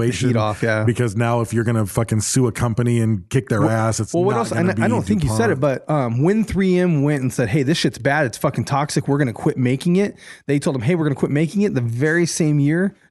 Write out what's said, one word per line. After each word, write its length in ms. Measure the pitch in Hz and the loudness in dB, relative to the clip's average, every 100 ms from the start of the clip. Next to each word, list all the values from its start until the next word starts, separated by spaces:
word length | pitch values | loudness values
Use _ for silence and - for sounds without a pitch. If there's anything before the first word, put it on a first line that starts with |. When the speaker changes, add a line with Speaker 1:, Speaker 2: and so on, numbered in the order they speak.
| 117 | 0
Speaker 1:
heat 60 | |
Speaker 2:
situation. 240 | 117 127 117 | 0 0 2
Speaker 1:
off, 260 | 107 104 | 0 0
yeah. 180 | 117 110 | 0 2
Speaker 2:
Because 300 | 110 107 123 98 | 0 0 -2 0
now 240 | 117 120 | 0 0
if 100 | 113 | 0
you're 100 | 113 | 0
gonna 240 | 113 117 104 | 0 0 0
fucking 340 | - 113 110 | -2 0 0
sue 240 | - - 123 | 0 2 0
a 40 | |
company 460 | - 120 110 120 120 | 0 -2 0 0 2
and 280 | 113 107 85 | 0 -2 0
kick 200 | 135 110 | -2 0
their 120 | 110 | 0
Speaker 1:
Well, 100 | 104 | 2
Speaker 2:
ass, 300 | 113 113 110 | 2 0 -2
it's 120 | 110 | -2
Speaker 1:
well, 100 | 165 | 0
what 80 | 185 | 0
Speaker 2:
not 60 | 226 | 0
Speaker 1:
else? 100 | 226 | -2
Speaker 2:
gonna 100 | - | 0
Speaker 1:
And 100 | 180 | 0
I 160 | 147 190 | 2 0
Speaker 2:
be 20 | |
Speaker 1:
don't 160 | 233 131 | 0 0
think 160 | 214 | 0
you 80 | 143 | 0
said 200 | 110 226 | 0 0
it, 100 | 147 | 2
Speaker 2:
DuPont. 260 | 143 127 - | 0 -2 -2
Speaker 1:
but, 40 | |
um, 300 | 151 120 117 | -2 0 0
when 200 | 160 214 | 2 2
three 320 | 214 175 190 180 | 0 0 2 2
M 240 | 180 156 | 2 2
went 200 | 143 147 | 2 0
and 100 | 127 | -2
said, 160 | - 117 | -2 0
"Hey, 120 | 147 | 0
this 160 | 131 165 | 0 0
shit's 200 | 151 - | 0 -2
bad. 280 | 123 147 131 | -2 0 0
It's 100 | - | -2
fucking 260 | 151 131 | -4 -2
toxic. 420 | 110 143 143 - 135 | -2 -2 0 -2 -2
We're 120 | 143 | 0
gonna 140 | 135 | -2
quit 260 | 104 117 120 | -2 -4 0
making 360 | 123 135 175 180 | 0 0 2 2
it." 200 | 202 - - - - | 0 -4 -20 -18 -2
They 100 | 143 | -2
told 160 | 156 | 0
them, 80 | 135 | -2
"Hey, 140 | 110 180 | 0 0
we're 80 | |
gonna 100 | 151 | 0
quit 160 | 135 - | 0 0
making 320 | 139 160 202 | 0 0 0
it." 120 | 202 | 0
The 60 | 131 | 0
very 460 | 120 117 151 165 170 | -2 0 0 2 0
same 320 | - 156 147 | 0 0 2
year, 380 | 143 165 196 - _ | 2 2 0 -4 _